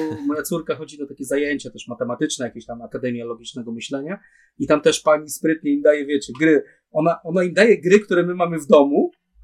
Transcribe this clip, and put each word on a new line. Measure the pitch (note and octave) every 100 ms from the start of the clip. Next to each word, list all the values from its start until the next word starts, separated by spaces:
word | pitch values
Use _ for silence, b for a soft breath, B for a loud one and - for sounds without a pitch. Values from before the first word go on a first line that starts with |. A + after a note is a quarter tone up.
| D#3 D#3 C#3+
moja | D3+
córka | C#3+ E3+ D#3+ D3+
chodzi | D3+ D3
na | C#3
takie | C#3 B2+
zajęcia | C#3+ D3 C#3+ B2+
też | - -
matematyczne, | A#2 A#2+ A#2+ D3+ - A#2+
jakieś | A#2+ -
tam | A#2+
Akademia | A2+ B2 B2 A#2+ A#2
Logicznego | A2+ A#2 C3 A#2
Myślenia | A#2 A2+ C#3 D3 G3+ b b b -
i | C#3
tam | D3+
też | D#3+ D3+
pani | - D3+ D3+
sprytnie | - D#3+ D#3+ D3
im | C#3+
daje, | D3+ D3+ C#3
wiecie, | C#3+ - B2
gry. | D#3 D3 - b _
Ona, | D#3 E3 E3
ona | E3+ F3
im | F3+
daje | D#3+ A3+ G3+
gry, | E3 G#3
które | G#3 F3
my | F3 F3+
mamy | E3+ E3
w | C#3+
domu, | D3+ C#3+ D3+ F4 - _ _